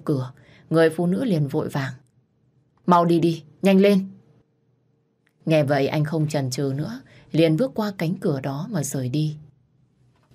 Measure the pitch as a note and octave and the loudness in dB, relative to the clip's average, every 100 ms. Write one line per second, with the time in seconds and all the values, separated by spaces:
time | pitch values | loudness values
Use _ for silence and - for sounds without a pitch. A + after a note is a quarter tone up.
0 | - C#3 B2+ - - - _ D#3+ E3 D#3+ | -2 -2 -4 -12 -20 -20 _ 2 4 2
1 | F3 F#3+ C4 E3 C#3 D3+ - C#3+ C3 - | 0 0 0 0 0 -2 -4 -4 -6 -8
2 | _ _ _ _ _ _ _ _ - F3 | _ _ _ _ _ _ _ _ 2 4
3 | E3+ E3+ E3+ D#3 - _ F#3+ F#3+ G3+ G3 | 4 2 0 -2 -10 _ 2 4 4 2
4 | - - _ _ _ _ _ _ _ _ | -2 -10 _ _ _ _ _ _ _ _
5 | _ _ _ _ - D#3 C3+ C#3+ C3+ D3+ | _ _ _ _ 0 2 2 2 0 0
6 | D3+ D#3+ D3+ D3+ C3 B2+ C#3 C3+ F3 B3 | -2 -2 -2 -2 -4 -4 -4 -4 -6 -10
7 | - - - - E3 D#3 C4 - G#3 G3+ | -16 -20 -4 2 2 2 0 -2 -6 -4
8 | E3 F#3+ G3 C#3 C#3 C#3 G#3+ F#3+ C3+ C#3+ | -4 -2 -2 -2 -4 -6 -6 -4 -4 -4
9 | B2+ D3 D#3 - - _ _ _ _ _ | -4 -2 -2 -4 -14 _ _ _ _ _
10 | _ _ _ | _ _ _